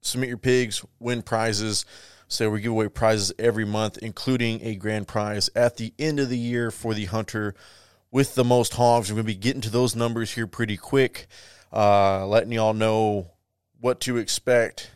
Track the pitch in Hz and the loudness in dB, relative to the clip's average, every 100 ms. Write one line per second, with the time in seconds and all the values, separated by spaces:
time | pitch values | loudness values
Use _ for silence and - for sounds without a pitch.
0 | - 127 131 117 131 127 120 104 - _ | -6 -4 -4 -2 2 2 2 -6 -10 _
1 | 120 123 - 113 113 104 110 101 - - | -4 -4 -2 0 0 0 -2 -4 -6 -16
2 | - - _ - 110 107 110 113 107 - | -20 -20 _ -2 0 0 -2 0 -2 2
3 | 117 110 98 - 117 107 107 107 107 - | 2 2 0 0 0 0 -2 -2 -2 -4
4 | 113 98 - 127 117 113 113 104 104 107 | -14 -8 -2 0 0 -4 -6 -6 -4 -6
5 | 98 110 104 104 98 - 120 - 113 - | -4 -4 -4 -4 -2 2 0 0 -10 -4
6 | 156 143 135 123 117 120 117 - 117 110 | -4 -2 -2 -2 -2 -2 -4 -4 -4 -4
7 | 98 110 107 110 104 95 - - _ _ | -2 -4 -4 -6 -6 -8 -20 -20 _ _
8 | _ 127 139 - 123 123 117 - 120 117 | _ 0 0 2 4 4 2 2 4 4
9 | 101 107 110 98 107 87 107 117 127 113 | 2 -4 -4 -2 -2 -2 -2 0 0 0
10 | 117 117 113 - 113 - 113 101 - 139 | -2 -2 -6 -6 -8 -4 -4 -4 0 2
11 | 131 - - - - - _ 107 104 101 | 2 -2 -20 -20 -20 -20 _ 2 4 6
12 | 98 95 95 110 110 117 110 110 110 110 | 4 2 2 2 2 0 0 2 2 2
13 | 110 104 87 _ _ _ _ _ 120 123 | 2 0 -6 _ _ _ _ _ -2 -2
14 | - 120 107 - - 123 113 - - | -2 -2 -2 -4 2 2 2 -4 -18